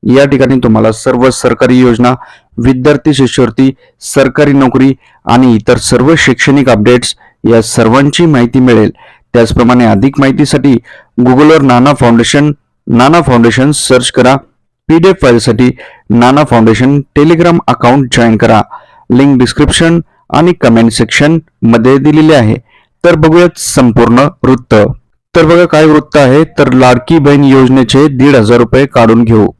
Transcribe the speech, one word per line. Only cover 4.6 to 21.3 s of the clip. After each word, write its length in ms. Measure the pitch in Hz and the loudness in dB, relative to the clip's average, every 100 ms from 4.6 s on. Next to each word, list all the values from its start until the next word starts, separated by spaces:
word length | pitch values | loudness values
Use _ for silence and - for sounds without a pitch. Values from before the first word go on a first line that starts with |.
| 135 127 135 135 _ _ - | 0 0 0 -2 _ _ -4
आणि 280 | 123 127 | 0 2
इतर 220 | 113 110 120 | 0 0 -4
सर्व 380 | - 120 127 160 | -2 -2 0 0
शैक्षणिक 520 | - 123 - 139 131 | 0 -2 0 0 0
अपडेट्स 440 | 110 107 123 - - _ _ 110 | 0 0 0 -2 -12 _ _ -2
या 120 | 117 | 0
सर्वांची 640 | 113 - 113 127 139 - 175 | 0 -2 0 0 0 0 0
माहिती 340 | 139 120 135 | 0 0 0
मिळेल. 300 | 127 113 107 - _ _ _ | 0 2 0 -4 _ _ _
त्याचप्रमाणे 520 | 123 113 - 120 123 117 | -2 -2 0 0 0 0
अधिक 340 | 104 131 135 | 0 -2 -2
माहितीसाठी 580 | 135 127 143 143 143 120 - - _ - | -4 -2 -2 0 0 -2 -4 -20 _ -4
Google-वर 400 | 123 127 151 160 | 0 2 4 2
नाना 320 | 139 120 131 | 2 2 0
फाउंडेशन, 580 | 139 120 117 117 143 151 147 _ _ - | 0 0 0 0 0 -2 -6 _ _ -4
नाना 340 | 117 131 170 | 0 2 0
फाउंडेशन 500 | 147 123 117 113 135 | 0 0 0 0 -2
सर्च 400 | 147 - 127 123 | -2 -2 -2 -2
करा. 260 | - 123 135 _ _ _ _ - | -2 0 -2 _ _ _ _ -2
पीडीएफ 280 | 160 180 185 | 0 2 0
फाईलसाठी 480 | 139 117 117 110 127 - - - _ | 0 0 0 -2 -2 -2 -16 -20 _
नाना 340 | 117 120 139 | 0 2 0
फाउंडेशन 560 | 151 120 113 110 127 143 139 - | 0 0 0 0 0 -2 -4 -2
Telegram 400 | 151 165 170 165 - | 0 2 0 0 -2
अकाउंट 480 | 127 120 135 127 123 | -2 0 0 -2 -2
जॉईन 200 | 117 110 | 0 0
करा. 260 | 113 110 - - _ _ _ | 0 0 -2 -12 _ _ _
लिंक 260 | 123 139 131 | 0 2 0
डिस्क्रिप्शन 640 | 123 - 147 - 165 170 - _ _ | -2 0 -2 0 0 -2 -4 _ _
आणि 180 | - 170 | -2 -2
कमेंट 380 | 175 123 113 113 | 0 0 2 0
सेक्शन 460 | 110 113 - 147 | -2 -4 -2 0